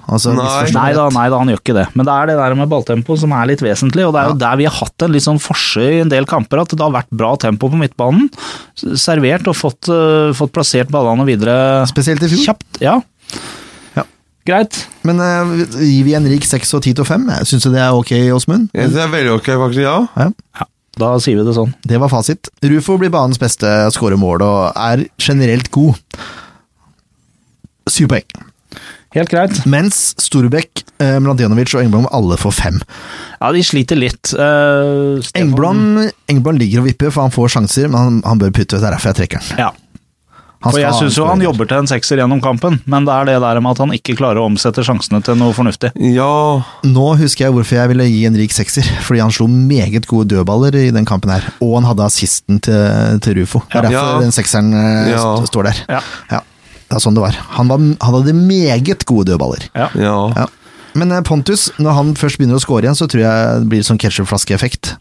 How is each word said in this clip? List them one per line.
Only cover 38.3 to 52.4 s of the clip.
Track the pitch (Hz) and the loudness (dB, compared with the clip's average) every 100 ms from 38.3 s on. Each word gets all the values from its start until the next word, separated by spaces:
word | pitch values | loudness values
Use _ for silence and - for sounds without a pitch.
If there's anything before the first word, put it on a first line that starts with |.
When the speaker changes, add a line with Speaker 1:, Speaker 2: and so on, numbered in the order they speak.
| 113 | 2
Speaker 1:
bør | 98 | 2
putte, | 95 101 98 | 0 -2 -2
det | 107 | -2
er | |
derfor | 101 104 | -2 -2
jeg | - | -2
trekker | 90 - | -2 -6
han. | - - | -6 -4
Speaker 3:
Ja. | 117 - _ - _ _ _ - - _ | -4 -6 _ -20 _ _ _ -20 -20 _
Speaker 1:
Han | 123 | -2
Speaker 3:
For | 143 | 0
jeg | 143 | 2
Speaker 1:
skal | |
ha | 117 | 2
Speaker 3:
synes | 143 151 | 2 2
jo | |
Speaker 1:
en | 156 | 2
Speaker 3:
han | 190 | 2
Speaker 1:
skåring. | 180 | 2
Speaker 3:
jobber | 120 113 | 0 0
til | 135 | 0
en | 139 | 0
sekser | 127 - 139 | -2 0 0
gjennom | 123 139 | 2 0
kampen, | 131 120 175 147 - | 0 0 0 -2 0
men | 139 143 | 0 2
det | 135 | 0
er | |
det | 135 127 | 2 2
der | 123 117 | 2 0
med | 123 | 0
at | 127 | 0
han | 139 123 | -2 -2
ikke | - | -4
klarer | 120 131 107 | -2 0 0
å | 113 | 0
omsette | 104 120 110 | 0 0 0
sjansene | 120 113 - 104 | 0 -2 -2 -2
til | 104 120 | 0 2
noe | 120 113 | 2 2
fornuftig. | 120 - 123 - 127 | -2 -2 -4 -2 0
Speaker 2:
Ja. | 123 135 147 151 139 123 - | 2 2 2 2 0 -4 -4
Speaker 1:
Nå | 139 127 139 156 | 0 2 4 2
husker | 151 - 135 | 2 0 0
jeg | 123 | 2
hvorfor | 110 120 | 2 2
jeg | 123 | 2
ville | 127 123 | 2 2
gi | 110 113 | 2 2
Henrik | 110 107 | 2 0
sekser, | - 104 - 131 - | -2 -2 -2 -2 -2
fordi | - 120 | -2 0
han | 110 | 0
slo | 107 117 | 2 2
meget | 123 131 139 95 107 - | 2 2 2 0 -2 0
gode | 113 104 | 0 2
dødballer | 98 92 107 139 139 | 0 2 2 2 2
i | 131 | 2
den | 113 110 | 2 0
kampen | 95 98 | 0 0
her, | 95 - - | -2 -4 -4
og | 117 120 | -2 0
han | 120 | 2
hadde | 104 104 | 2 0
assisten | - 98 - | 0 -2 -4